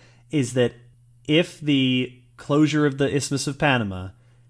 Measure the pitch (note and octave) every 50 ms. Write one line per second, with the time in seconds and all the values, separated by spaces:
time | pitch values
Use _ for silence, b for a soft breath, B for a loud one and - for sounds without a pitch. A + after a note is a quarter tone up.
0 | b b b b b b - D3+ B2+ A#2 B2 B2+ A#2+ A#2 - - - - - _
1 | _ _ _ _ - - D3+ E3 F3 E3+ - - D3+ D3 C#3+ C3+ C3 C3 B2+ B2+
2 | B2+ B2 - - _ _ _ - - - C#3+ D3+ D#3 D3 D3+ D3+ D3+ C#3+ C3+ C3+
3 | C#3 B2 G#2 C#3+ - - C#3+ C3 - D3+ C3+ - D#3+ D3 C3 A#2+ A2 G2 F#2 F#2
4 | F#2 F#2+ - b b b b b b b